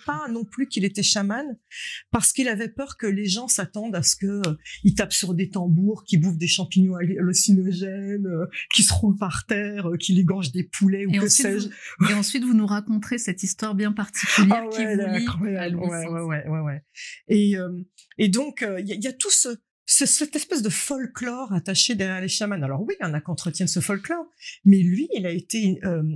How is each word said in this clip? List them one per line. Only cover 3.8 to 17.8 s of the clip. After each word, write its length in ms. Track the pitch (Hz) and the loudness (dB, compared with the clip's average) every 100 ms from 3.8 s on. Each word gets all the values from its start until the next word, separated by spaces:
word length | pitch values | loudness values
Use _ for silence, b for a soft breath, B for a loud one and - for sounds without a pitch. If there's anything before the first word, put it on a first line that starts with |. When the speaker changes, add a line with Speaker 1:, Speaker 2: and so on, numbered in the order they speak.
| 226 175 | -6 -2
Speaker 1:
à 80 | |
ce 100 | - | 0
que, 120 | - 196 | 0 -2
euh, 300 | 202 180 151 B B | -2 -2 -4 B B
il 100 | 202 | 4
tape 180 | - 196 | 4 2
sur 220 | - 185 | -2 0
des 160 | 175 190 | -2 -2
tambours, 540 | 196 175 165 202 214 | -2 2 4 4 0
qu'il 160 | - 170 | 2 4
bouffe 160 | 185 160 | 4 2
des 100 | 175 | 0
champignons 480 | - 180 185 185 | 0 0 4 4
hallu-, 240 | 180 175 190 | 2 -2 0
hallucinogènes, 1080 | 180 - - 190 185 175 190 196 196 208 190 | 2 2 6 4 4 -2 -4 -6 -4 -4 -2
euh, 200 | 165 180 B B | -2 -4 B B
qu'il 120 | - | 2
se 80 | - | 4
roule 240 | - 208 196 | 4 2 2
par 300 | 190 - - | 0 -4 -2
terre, 440 | 208 208 202 170 | -2 -2 -4 -4
euh, 60 | 175 | -2
qu'il 240 | - 185 | 2 4
égorge 320 | 175 190 151 | 4 2 -2
des 100 | 175 | -4
poulets 440 | - - 196 196 196 | -6 0 2 2 0
ou 40 | |
Speaker 2:
Et 80 | 196 | 2
Speaker 1:
que 60 | |
Speaker 2:
ensuite, 220 | 208 - 320 | 4 4 2
Speaker 1:
sais-je. 220 | 403 208 B B B | 0 -4 B B B
Speaker 2:
vous, 120 | 202 | 2
et 40 | |
ensuite, 300 | 208 202 269 | 2 0 0
vous 100 | 254 | 4
nous 120 | 220 208 | 4 4
raconterez 520 | 208 208 214 214 240 | 0 0 -2 -2 -4
cette 240 | 208 180 | -4 -4
histoire 320 | 190 - 214 | -4 -4 -2
bien 160 | 196 208 | 0 0
particulière 720 | 208 202 - - - 196 233 | -2 -4 -4 0 4 6 6
Speaker 1:
Ah 40 | 226 | 2
Speaker 2:
qui 80 | 220 | -2
Speaker 1:
ouais, 60 | |
Speaker 2:
vous 60 | 220 | 0
Speaker 1:
elle 80 | 202 | 0
est 180 | 202 214 | 0 0
Speaker 2:
lie 80 | 233 | -2
à 40 | |
Speaker 1:
incroyable. 440 | 180 208 190 175 | -2 -2 -2 -4
Speaker 2:
Louis 140 | 175 175 | -4 -4
Speaker 1:
Ouais, 140 | 170 | -4
Speaker 2:
Sanza. 200 | 165 165 | -6 -6
Speaker 1:
ouais, 200 | 165 151 | -4 -4
ouais, 40 | 156 | -4
ouais, 120 | 160 | -4
ouais. 240 | 151 143 - B B B - | -4 -6 -12 B B B 0
Et, 300 | 214 202 190 | 2 4 0
euh, 240 | 180 180 | -4 -8